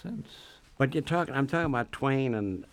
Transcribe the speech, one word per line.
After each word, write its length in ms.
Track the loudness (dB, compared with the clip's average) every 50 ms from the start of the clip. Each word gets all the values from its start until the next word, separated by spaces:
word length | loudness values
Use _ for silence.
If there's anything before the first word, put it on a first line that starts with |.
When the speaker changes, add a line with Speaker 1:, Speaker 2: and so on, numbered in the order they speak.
Speaker 1:
since. 260 | -12 -10 -10 -10 -10 -12 -16 -20 -20 -20 -20 -20 -20 -8 -2 0
Speaker 2:
But 160 | 0 0 2
you're 100 | 0 0
talking, 300 | 2 2 0 0 0 0
I'm 120 | 0 0 2
talking 200 | 2 0 2 2
about 260 | 2 0 -2 -2 -4
Twain 400 | -2 0 2 2 4 2 2 0
and, 320 | 0 0 -2 -2 -4 -6 -10